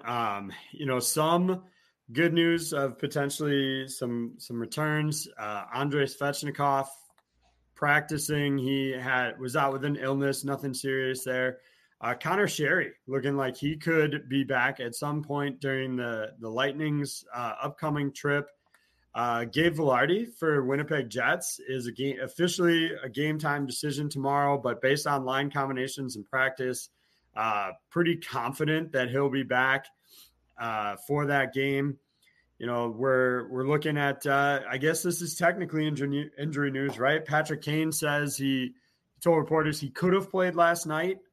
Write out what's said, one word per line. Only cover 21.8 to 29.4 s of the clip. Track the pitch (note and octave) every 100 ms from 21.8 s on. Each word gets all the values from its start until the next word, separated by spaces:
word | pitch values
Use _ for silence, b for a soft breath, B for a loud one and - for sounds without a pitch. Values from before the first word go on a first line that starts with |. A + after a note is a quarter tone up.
| A#2+
a |
game, | A#2 C#3 A2+
officially | B2 - F3 F3 E3+ E3 E3 -
a | C3+
game | A#2+ D3+ D#3
time | D#3 C#3+ C3+
decision | B2 D3+ C#3+ D3+
tomorrow, | C#3 C3+ C#3+ C#3+ C#3+
but | B2 A2+
based | C3 D3 D3
on | C#3 C3
line | C3 C#3+
combinations | C#3+ C3+ C3 C3 C#3+ C3 G#2+
and |
practice, | G2+ C3 C3 C3 B2+ B2 - _ _ _ _ A2
uh, | A2+ G#2 G2 - _
pretty | E3 E3+ E3+
confident | - C3+ A#2 C#3 D3+ D#3 D#3+
that | C#3 B2
he'll | C3 C#3
be | C3+